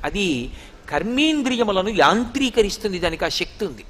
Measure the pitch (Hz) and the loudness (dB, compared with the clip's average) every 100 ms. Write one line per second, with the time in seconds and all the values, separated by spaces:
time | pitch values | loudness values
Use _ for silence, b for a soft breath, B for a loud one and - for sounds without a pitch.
0 | 147 196 190 127 127 B B B - 147 | -6 0 0 0 -4 B B B -4 -4
1 | 196 254 311 302 254 247 220 190 190 202 | -2 2 2 2 0 0 2 2 0 4
2 | 147 208 240 277 262 233 208 - 208 180 | 4 4 0 -2 0 2 2 0 -4 -2
3 | 170 160 170 - 175 - 196 113 - | -2 -2 -2 -2 -6 -6 -8 -8 -16